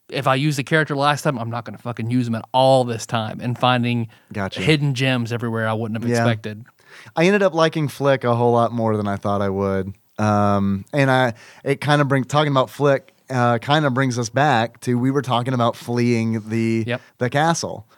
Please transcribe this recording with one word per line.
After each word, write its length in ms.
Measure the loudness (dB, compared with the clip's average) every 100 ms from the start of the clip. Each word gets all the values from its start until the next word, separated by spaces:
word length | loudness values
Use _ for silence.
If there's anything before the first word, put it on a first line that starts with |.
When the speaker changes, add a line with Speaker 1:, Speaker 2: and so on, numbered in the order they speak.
| -10
Speaker 1:
if 180 | -2 0
I 80 | 2
use 200 | 0 -2
the 80 |
character 320 | 0 0 0 0
last 280 | 0 0
time, 140 | -2 -2
I'm 120 | -4
not 160 | -8 -10
gonna 120 | -12
fucking 300 | -10 -6 -2
use 160 | -2 -2
him 60 | -4
at 100 | -2
all 320 | 2 4 4 2
this 200 | -4 -4
time. 340 | -4 -4 -6
And 160 | -6 0
finding 480 | 2 2 2 -2 -4 -10 -10
Speaker 2:
Gotcha. 300 | -6 -4 -2
Speaker 1:
hidden 320 | 0 2 2
gems 400 | 0 0 -2 -2
everywhere 340 | -4 -4 -4 -2
I 60 |
wouldn't 280 | -4 -4 -4
have 80 | -2
Speaker 2:
Yeah. 80 | 2
Speaker 1:
expected. 440 | 2 0 -4 -12 -16 _ _ -20 -8 0
Speaker 2:
I 80 | 2
ended 160 | 4
up 100 | 2
liking 360 | 2 2 2 -4
Flick 340 | 0 0 2
a 120 | 2 2
whole 180 | 4
lot 180 | 4 2
more 240 | 0 0 0
than 120 | -2
I 80 | -4
thought 240 | -2 -2
I 80 | -2
would. 440 | -2 -2 -2 -4 -10 _ -2
Um, 680 | 0 2 2 2 0 -2 -4
and 160 | 0 2
I, 220 | 2 0 -4 -14 -10
it 180 | -6 -2
kinda 240 | 2 2 2
bring, 180 | 0
talking 280 | 0 0 2
about 180 | 2 0
Flick, 420 | 0 0 0 -2 _ -6
uh, 280 | 0 0 0
kinda 300 | 0 2 2
brings 280 | 0 0 -2
us 100 | -4
back 500 | 0 2 2 0 -4
to, 160 | -2 0
we 140 | 0
were 100 | 0
talking 320 | 0 -2 0
about 220 | 0 0 -2
fleeing 720 | -4 0 2 2 0 -4 -4
the, 340 | -2 0 -2 -2
Speaker 1:
Yep. 140 | -6 -10 -6
Speaker 2:
the 100 | -2
castle. 580 | 0 0 0 -4 -10 -18